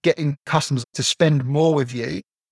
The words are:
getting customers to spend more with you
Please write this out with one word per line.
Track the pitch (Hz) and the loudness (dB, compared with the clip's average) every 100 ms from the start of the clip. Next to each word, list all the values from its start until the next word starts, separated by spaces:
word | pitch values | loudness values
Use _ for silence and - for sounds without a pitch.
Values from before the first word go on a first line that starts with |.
getting | 170 160 156 143 - | 0 0 0 -4 -2
customers | 156 - 135 117 | -2 0 -2 -4
to | - | -4
spend | 123 - 165 147 127 | -4 2 2 2 0
more | 147 165 | 0 2
with | 151 123 123 | 2 -2 -4
you | 117 170 - _ _ | -6 -8 -12 _ _